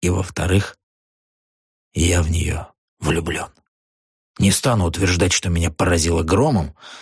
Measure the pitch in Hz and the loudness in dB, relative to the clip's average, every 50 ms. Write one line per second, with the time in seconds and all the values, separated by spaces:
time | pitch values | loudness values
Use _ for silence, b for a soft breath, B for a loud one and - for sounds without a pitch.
0 | - 90 92 92 95 - - - - 87 92 98 101 - - _ _ _ _ _ | -2 -2 -2 -2 -4 -6 -6 -6 -2 0 0 0 0 -2 -8 _ _ _ _ _
1 | _ _ _ _ _ _ _ _ _ _ _ _ _ _ _ _ _ _ _ - | _ _ _ _ _ _ _ _ _ _ _ _ _ _ _ _ _ _ _ 0
2 | 80 87 87 87 82 80 85 82 82 78 - 78 - - _ _ _ _ _ _ | 0 2 2 2 2 0 0 0 0 -2 -4 -6 -8 -12 _ _ _ _ _ _
3 | - 76 82 82 80 80 78 - - - - _ _ _ _ _ _ _ _ _ | -4 -2 -2 -2 -2 -4 -6 -6 -8 -10 -14 _ _ _ _ _ _ _ _ _
4 | _ _ _ _ _ _ _ - - 101 98 - - 143 123 107 95 85 80 - | _ _ _ _ _ _ _ 0 2 2 2 2 2 0 2 2 0 0 0 0
5 | 98 92 90 87 95 92 - - - 92 85 85 82 82 80 - - 90 87 85 | 0 0 2 2 2 2 0 0 -2 -2 0 0 0 -2 -2 -2 0 2 2 2
6 | 78 82 82 82 78 78 98 95 135 156 139 98 78 71 - B B B B B | 2 0 0 0 0 2 2 2 4 2 2 0 0 -2 -8 B B B B B